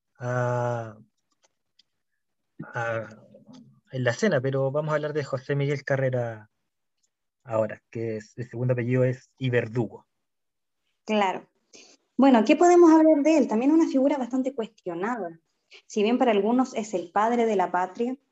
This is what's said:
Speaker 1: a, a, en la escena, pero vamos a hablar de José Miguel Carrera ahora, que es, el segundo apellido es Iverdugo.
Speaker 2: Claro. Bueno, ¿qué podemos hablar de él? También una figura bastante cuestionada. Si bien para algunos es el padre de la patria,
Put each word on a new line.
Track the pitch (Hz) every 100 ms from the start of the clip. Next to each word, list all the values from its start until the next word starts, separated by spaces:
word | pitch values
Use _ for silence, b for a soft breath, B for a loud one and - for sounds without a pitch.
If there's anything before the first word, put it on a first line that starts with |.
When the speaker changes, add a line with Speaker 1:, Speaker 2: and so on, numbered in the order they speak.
| _ _
Speaker 1:
a, | 123 123 123 123 120 120 113 107 _ _ _ _ _ _ _ _ _ _ _ _ _ _ _ -
a, | - 123 117 113 107 107 - - - - - _ _
en | 131
la | 123
escena, | 120 214 143
pero | 135 135 135
vamos | 147 156
a | 151
hablar | 147
de | 147
José | 139 131 - 143
Miguel | 139 143
Carrera | - 135 131 123 117 110 107 _ _ _ _ _ _ _ _ _
ahora, | 123 110 107 - _
que | 117 113 110
es, | - -
el | 120
segundo | 117 127
apellido | 123 117 127
es | 127 127 _ -
Iverdugo. | 131 120 113 120 107 - _ _ _ _ _ _ _ _ _ _ -
Speaker 2:
Claro. | 214 190 - - _ _ B B B _ -
Bueno, | 269 233
¿qué | 214
podemos | 302 349 349 339
hablar | 320 311 294
de | 285 320
él? | 226
También | 220 269
una | 320 330
figura | 269 277 285
bastante | 240 262 262
cuestionada. | - 214 _ 185 165 214 240 170 165 _ _ _ B _
Si | 220
bien | 208 247
para | 247
algunos | 202 208 247 262
es | 233 214
el | 180 170
padre | 202 226 240 226
de | 202
la | 180
patria, | 180 180 180 240 262 _